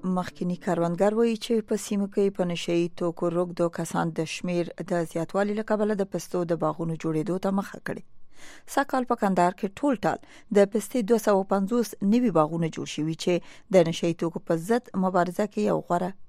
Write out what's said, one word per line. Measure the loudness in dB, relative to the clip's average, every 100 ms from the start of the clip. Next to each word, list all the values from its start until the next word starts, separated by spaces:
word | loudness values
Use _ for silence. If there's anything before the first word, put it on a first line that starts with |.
| 0 -2
مخکینی | -4 -4 -4 -4 -2
کروندګر | 0 0 2 2 4
وایي | 2 0 -2
چې | -2 0
په | -4 -2
سیمه | -2 0
کې | 2 0 2
په | -2
نشه | -2 0 2
یي | 0 0
توکو | -4 0 0
روږدو | 0 -2 0 -2
کسان | -2 -4 -2 -2 -2
د | -6
شمیر | -4 -2 -2 -2 -6 -2
د | -2 -2
زیاتوالي | -4 -2 0 0 -2
له | -2
کبله | 0 2 0
د | -2
پستو | -4 -4 -2 0
د | 0
باغونو | 0 0 -4 -2
جوړېدو | -2 -2 -2 -2 0
ته | -2
مخه | -4 -10 -8
کړې. | -8 -10 -16 -14 -14 -16 -16 -4 -2
سږ | 0
کال | -2 -2
په | 0
کندهار | 2 4 2 2
کې | -8 -2
ټول | 0 2 0
ټال | -2 -10 -20 0 4
د | 4
پستې | 2 -2 -2 2
دوه | 2 4
سوه | 2 2
پنځوس | 0 2 0 0 -2 2
نوي | 4 4 4
باغونه | 4 2 -2 -2
جوړ | -8
شوي | -4 -4 -2
چې | 0 0 -2 -20 4 6
د | 6
نشه | 2 -2
یي | 0
توکو | -4 -4 -2
په | -2 2
ضد | 0 0 -2 2
مبارزه | 2 2 0 -4
کې | 0 0
یو | 0 0
غوره | -2 -2 -8